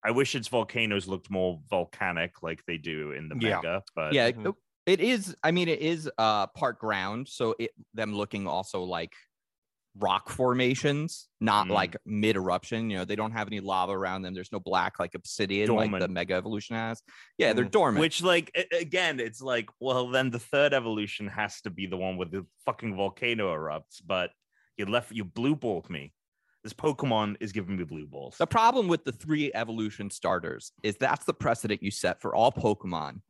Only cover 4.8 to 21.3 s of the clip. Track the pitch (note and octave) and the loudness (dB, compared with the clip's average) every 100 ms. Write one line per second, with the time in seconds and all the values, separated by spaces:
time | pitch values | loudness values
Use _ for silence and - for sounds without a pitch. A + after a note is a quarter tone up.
4.8 | - F#3 G#3+ B3 F#3+ - D#3 F3 E3+ D#3 | 0 2 4 0 -2 -2 0 2 2 0
5.8 | D#3 E3 D#3 - A2 G#2 G2 - C3 A2 | 0 -2 -4 2 2 4 0 -2 -2 -2
6.8 | A2 G2+ F#2+ A2 - - A#2 A2 A#2 _ | -2 0 -2 -4 -8 -2 -2 0 -4 _
7.8 | - G#2+ G#2+ G#2 G#2 G#2+ F#2+ D#2+ F#2+ F#2+ | -14 -6 -4 -2 -2 -4 -2 -4 -4 -6
8.8 | F#2 F2 E2+ - _ _ _ _ _ _ | -4 -4 -6 -12 _ _ _ _ _ _
9.8 | _ G2 G2 F#2+ - - B2+ B2 B2+ C3 | _ -2 2 2 0 2 2 4 4 4
10.8 | D3 C#3+ D#3+ - - _ A2 G#2 F2+ G2+ | 0 0 -4 -8 -16 _ 4 4 4 2
11.8 | F#2 - - G#2 G#2+ G2+ F#2 F2+ - A2+ | 2 -4 -6 0 2 2 2 0 0 -4
12.8 | A2+ G2 F#2 G#2 A2 A2+ G2+ G#2 G2 F#2+ | -2 -2 -2 -2 -2 -2 -4 -4 0 0
13.8 | F#2 F#2+ F#2+ F#2+ F#2 F#2 F2+ G2+ - F#2 | 2 0 -2 -4 -6 -8 -8 -8 0 2
14.8 | F2+ - F2 F2 - - G2 G2 G#2+ A2 | 2 -2 -6 -6 -12 -4 0 2 4 4
15.8 | G#2+ F#2+ F#2 F2+ F2 F#2 F#2+ G#2+ - A2+ | 2 2 0 -2 0 0 -2 -6 -6 -6
16.8 | A2+ A#2 _ - - - C3 A3 G2 G#3+ | -4 -8 _ -20 -20 2 4 4 4 6
17.8 | D#3+ G3+ D#3+ - F3 F3 D#3+ - F#3 E3+ | 6 4 2 2 4 4 2 -4 0 -2
18.8 | E3 F3+ F3 C3+ A2+ A2 C3 A#2+ A2 _ | 0 0 0 0 -4 -6 -2 -2 -2 _
19.8 | C3 B2+ B2 B2+ C3 A#2+ - C#3+ D3 C#3 | 0 0 2 2 2 -2 0 4 6 4
20.8 | A2+ G#2+ G2+ - G#2 | 2 -2 -4 -6 -8